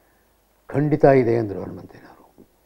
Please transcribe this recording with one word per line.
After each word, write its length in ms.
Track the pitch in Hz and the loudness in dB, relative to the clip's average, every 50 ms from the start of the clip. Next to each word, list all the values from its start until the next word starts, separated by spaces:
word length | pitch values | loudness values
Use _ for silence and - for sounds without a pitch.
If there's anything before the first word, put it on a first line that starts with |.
| _ _ _ _ _ _ _ _ _ _ _ _ _ - | _ _ _ _ _ _ _ _ _ _ _ _ _ -8
"ಖಂಡಿತ 360 | - 135 151 151 151 147 - | -6 -4 -2 -2 0 4 4
ಇದೆ" 340 | 143 135 131 123 117 117 117 | 4 6 4 2 2 0 -2
ಅಂದರು 240 | 110 101 95 90 | -2 -4 -8 -10
ಹನುಮಂತಯ್ಯನವರು. 840 | 92 92 92 92 90 - - - - - - _ _ _ _ _ - _ _ _ _ | -12 -12 -14 -16 -18 -20 -20 -20 -20 -20 -20 _ _ _ _ _ -20 _ _ _ _